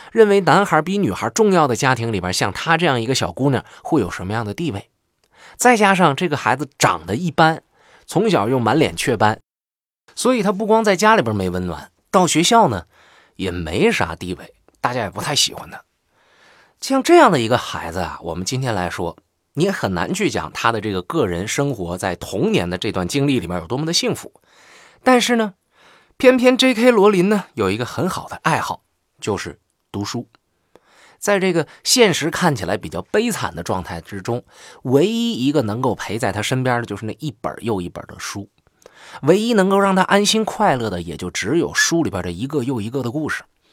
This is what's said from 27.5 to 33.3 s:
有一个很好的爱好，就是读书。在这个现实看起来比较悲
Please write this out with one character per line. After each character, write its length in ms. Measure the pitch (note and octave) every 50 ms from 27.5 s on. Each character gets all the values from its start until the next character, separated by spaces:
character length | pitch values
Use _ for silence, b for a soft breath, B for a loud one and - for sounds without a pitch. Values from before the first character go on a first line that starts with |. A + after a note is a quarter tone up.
| _
有 160 | A2+ G#2 F#2+
一 60 | G2 A2
个 80 | B2
很 220 | A2+ - - D3 F#3
好 200 | - F2 E2 -
的 80 | - - -
爱 160 | E3 D#3 A#2
好， 240 | E2+ - - - _ _ _ _ _ _ _ _
就 160 | - - G#2
是 240 | F2+ - E2+ D2 - _ _ _ _ _ _
读 140 | - G2 G2+
书。 220 | - - B2 B2 - _ _ _ _ _ _ _ _ b b b b b b b b b b
在 200 | - - G3+ G3
这 120 | F3+ F#3+
个 160 | E3+ E3 D3 B B B B
现 300 | - - B3+ A#3 G3+ D3+
实 160 | - C#3 E3
看 260 | D#3 - F#3 F3 C#3+
起 80 | G#2 F#2
来 140 | E2 G2 G2+
比 120 | - -
较 120 | D#2 F2
悲 300 | F#2 - - G#3+ A#3 A#3+